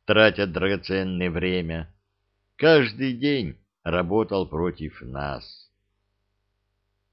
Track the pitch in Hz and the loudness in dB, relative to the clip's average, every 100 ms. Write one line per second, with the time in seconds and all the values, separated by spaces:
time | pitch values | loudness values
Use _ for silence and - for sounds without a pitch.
0 | - 107 110 95 101 82 95 98 90 95 | 2 6 6 6 -2 0 -2 -2 -2 -4
1 | 95 90 90 82 92 90 82 82 80 _ | -2 -2 -2 -2 -2 -2 -4 -6 -10 _
2 | _ _ _ _ _ - 151 156 120 110 | _ _ _ _ _ 0 4 6 4 -2
3 | 135 120 143 143 92 - _ _ - 85 | -4 -2 0 0 -2 -8 _ _ -4 -2
4 | 87 104 110 98 87 80 90 87 78 - | 0 0 0 -2 -4 -4 -4 -6 -12 -12
5 | 62 65 71 65 - - - _ _ _ | -12 -8 -8 -8 -14 -20 -20 _ _ _
6 | _ _ _ _ _ _ _ _ _ _ | _ _ _ _ _ _ _ _ _ _
7 | _ | _